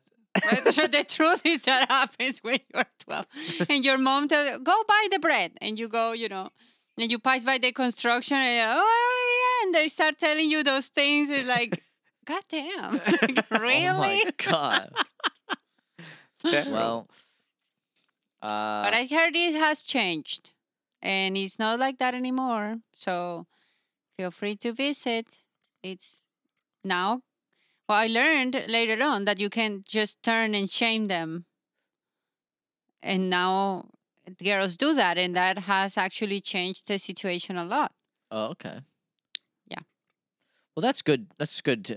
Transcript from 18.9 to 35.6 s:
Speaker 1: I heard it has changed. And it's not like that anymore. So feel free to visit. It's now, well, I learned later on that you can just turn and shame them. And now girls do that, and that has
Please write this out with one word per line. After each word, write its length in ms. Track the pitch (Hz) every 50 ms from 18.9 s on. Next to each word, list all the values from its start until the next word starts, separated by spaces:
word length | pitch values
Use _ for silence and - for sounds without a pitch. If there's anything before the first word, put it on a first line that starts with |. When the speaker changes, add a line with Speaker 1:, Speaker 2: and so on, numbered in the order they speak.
Speaker 1:
I 140 | 220 233 262 254
heard 240 | 294 330 330 339 285
it 200 | 339 349 349 302
has 260 | 311 320 302 302 -
changed. 680 | - - - 247 208 180 165 151 - - - - - - _ _ _ _ _ _ _ _ _ - -
And 300 | 185 190 190 190 190 190
it's 220 | 196 196 190 - -
not 200 | 220 220 226 240
like 200 | 262 269 262 -
that 160 | 262 254 247
anymore. 640 | 247 254 254 254 262 262 247 233 214 208 208 226 226 - _ -
So 520 | - - 190 180 175 175 175 170 165 170 _ _ _ _ _ _ _ _ _ _ _ _ _ _
feel 140 | - 185 180
free 260 | - - 208 202 214
to 160 | 202 - 233
visit. 540 | 226 254 277 285 285 - - 254 233 226 226 - - _ _ _ _ _ _ _ _ _
It's 400 | - 190 190 185 - - - - _ _ _ _ _ _ _ _ _ _ _ _
now, 380 | - 190 180 175 185 202 240 254 - _ _ _ _ _ _ _ _ _ _ _ _
well, 120 | - 208 208
I 80 | 226
learned 580 | 226 226 233 269 320 320 277 254 254 254 254 - 214
later 280 | 226 226 233 220 220 220 269
on 220 | 302 262 202 196
that 120 | 208 208 185
you 120 | 208 202
can 340 | - 226 220 214 202 190 196
just 360 | - - 214 214 208 - _
turn 320 | - 233 226 226 226 214 214
and 160 | 202 196 185
shame 380 | - - 240 226 226 220 214 196
them. 360 | 185 165 165 160 160 175 170 _ _ _ _ _ _ _ _ _ _ _ _ _ _ _ _ _ _ _ _ _ _ _ _ _ _ _ _ _ _ _
And 260 | - - 190 185 185 185
now 600 | 180 180 180 185 190 196 196 196 190 - - - _ _ _ _ _ _ - 180 185 -
girls 340 | 180 196 202 190 196 185 170
do 180 | - 269 302 320
that, 240 | 262 196 175 170 175
and 180 | 180 180 175
that 220 | 180 180 185 185
has 380 | 202